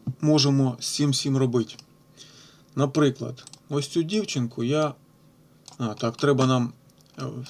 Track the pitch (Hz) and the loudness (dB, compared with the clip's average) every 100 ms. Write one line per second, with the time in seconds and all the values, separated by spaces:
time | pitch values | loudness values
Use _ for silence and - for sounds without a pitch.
0 | - - 151 151 139 139 131 120 - - | -10 -2 2 4 4 4 2 0 -6 -2
1 | 147 135 143 135 131 123 110 - - _ | 0 0 0 0 2 2 -2 -6 -20 _
2 | _ - - - - - _ 135 139 151 | _ -20 -20 -20 -20 -20 _ -2 0 2
3 | 143 131 117 - - - - 147 139 170 | 2 0 -6 -10 -18 -20 -6 -6 -2 -2
4 | 165 214 196 139 117 120 120 151 151 - | -2 -2 -2 -2 -4 -4 -2 0 0 -4
5 | _ _ _ _ _ _ - - 117 104 | _ _ _ _ _ _ -20 -8 -6 -4
6 | 117 120 143 131 131 127 120 - - _ | -4 0 2 4 4 2 0 -6 -20 _
7 | _ - 131 127 131 | _ -12 -10 -10 -10